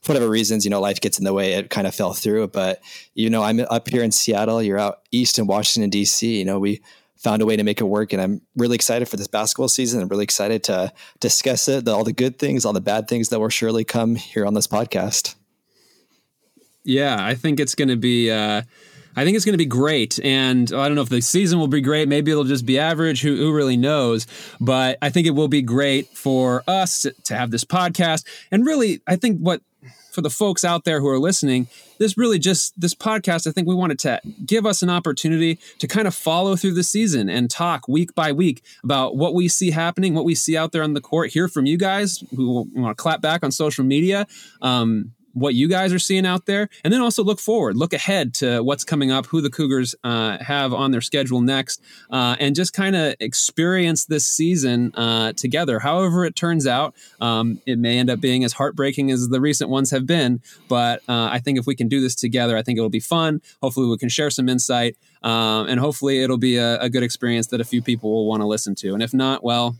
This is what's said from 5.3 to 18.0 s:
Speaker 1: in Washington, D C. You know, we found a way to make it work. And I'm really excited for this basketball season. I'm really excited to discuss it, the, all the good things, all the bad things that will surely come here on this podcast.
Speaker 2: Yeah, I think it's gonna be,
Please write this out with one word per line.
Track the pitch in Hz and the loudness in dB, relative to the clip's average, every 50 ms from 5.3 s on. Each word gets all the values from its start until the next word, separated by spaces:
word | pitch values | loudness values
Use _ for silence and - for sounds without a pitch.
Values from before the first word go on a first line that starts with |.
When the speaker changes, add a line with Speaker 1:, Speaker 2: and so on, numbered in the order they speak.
| - - | 0 0
Speaker 1:
in | 113 | 0
Washington, | 98 98 104 110 - - 117 107 101 | 0 0 0 0 0 0 0 0 0
D | 92 104 101 | 0 0 0
C. | 95 - - - 113 117 104 | 0 0 0 0 -2 -2 -2
You | 95 | -2
know, | 95 98 98 | -2 -2 -2
we | 98 101 104 - - - - - _ _ _ | 0 -2 -2 -4 -8 -14 -20 -20 _ _ _
found | _ - 117 107 107 110 | _ -2 0 0 2 2
a | |
way | 110 113 | 2 2
to | 107 104 | 2 0
make | 104 107 - | 0 0 0
it | 113 | 0
work. | 98 101 104 110 101 - | 0 0 0 0 -2 -2
And | 95 | -2
I'm | 92 92 104 98 - _ _ | 0 0 -2 -4 -6 _ _
really | 123 120 120 120 | -2 0 0 0
excited | 110 - - 117 120 120 - | 0 0 0 0 -2 -2 -4
for | - 101 | -4 -8
this | 101 - | -6 -4
basketball | - 107 107 110 - - 131 127 | -2 -2 -2 -2 -2 0 0 0
season. | - - 127 120 120 117 92 | 0 0 0 0 0 -2 -2
I'm | 92 | -2
really | 98 101 104 | -2 -2 -2
excited | 101 - - 101 104 113 110 - | -2 -2 -2 0 0 -2 -2 -2
to | - 101 92 92 98 - - - - - _ | -2 0 0 -2 -4 -6 -10 -20 -20 -8 _
discuss | - 120 - - - 135 127 113 - - | -2 0 0 2 2 0 0 0 0 0
it, | 135 135 120 | 0 0 0
the, | 117 107 | 0 0
all | 104 110 | 0 0
the | 113 110 | 0 0
good | - 123 131 123 - | 0 0 0 0 -2
things, | - 143 139 131 117 | -2 -2 0 0 0
all | 110 104 | 0 0
the | 92 | 0
bad | 95 101 101 110 110 | 0 0 0 0 -2
things | - 123 117 113 - | -2 -2 -2 0 0
that | - 110 | 0 -2
will | 107 110 | 0 0
surely | - - - 113 113 113 113 | 0 0 0 0 0 0 -2
come | - - 120 113 113 117 | 0 0 0 0 2 0
here | 113 - - - 110 104 | -2 -4 -4 -4 -2 0
on | 101 104 | 0 0
this | 107 98 | 0 0
podcast. | - - 107 117 113 - 92 92 101 - - - - - - _ _ _ _ _ _ _ _ _ _ _ _ _ _ _ _ _ _ _ _ _ _ _ _ _ _ _ _ _ - | 0 0 -2 -2 -2 -2 -2 -2 -2 -2 -2 -2 -2 -4 -10 _ _ _ _ _ _ _ _ _ _ _ _ _ _ _ _ _ _ _ _ _ _ _ _ _ _ _ _ _ -2
Speaker 2:
Yeah, | 127 135 143 143 123 107 | 0 0 2 0 0 -2
I | 95 104 123 | -2 -2 -4
think | 120 - 160 147 131 | -2 0 0 0 0
it's | 147 127 - | 0 -2 -2
gonna | - 147 135 127 | 0 0 0 0
be, | 120 | 0